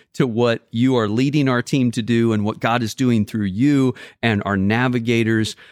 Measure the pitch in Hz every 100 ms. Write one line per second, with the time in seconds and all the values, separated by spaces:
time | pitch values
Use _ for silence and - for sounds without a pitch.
0 | _ - 131 110 120 113 _ 113 127 127
1 | 107 110 139 151 135 120 - 139 123 117
2 | 107 117 117 107 104 110 117 120 110 -
3 | 127 117 104 113 101 95 143 139 131 -
4 | - - 113 104 98 98 98 113 127 123
5 | 117 117 110 113 107 - -